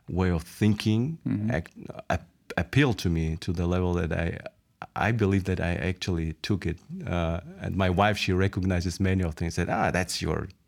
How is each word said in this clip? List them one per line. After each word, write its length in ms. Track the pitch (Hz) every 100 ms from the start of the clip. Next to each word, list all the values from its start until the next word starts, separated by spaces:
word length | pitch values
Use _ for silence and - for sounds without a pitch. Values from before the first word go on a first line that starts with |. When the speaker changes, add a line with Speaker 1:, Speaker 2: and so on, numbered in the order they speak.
| -
Speaker 1:
way 220 | 85 92
of 140 | 85
thinking 760 | - - 107 104 110 110 135 165 -
Speaker 2:
Mm-hmm. 240 | 104 107
Speaker 1:
act-, 220 | 85 - - - - -
ap-, 180 | - - _ - -
appealed 400 | 85 135 143 104
to 100 | 90
me 280 | 82 80 80
to 140 | -
the 140 | 87 85
level 280 | 90 90 87
that 160 | 82
I, 260 | 85 85 - - - _ _ - -
I 160 | 101
believe 340 | 117 98 98 95
that 140 | 90
I 140 | 85 87
actually 580 | 90 90 - 85 80 -
took 240 | - 98 85
it. 100 | 80 - 185 135
Uh, 320 | 87 82 85 160 190
and 140 | 95 92
my 140 | 92
wife, 280 | 90 104 101
she 140 | -
recognizes 640 | 92 98 98 92 87 90 -
many 240 | 95 95
of 100 | 85 80
things, 200 | 82 90
said, 140 | 87
"Ah, 200 | - 82
that's 300 | 85 90 -
your 260 | 80 78 73 -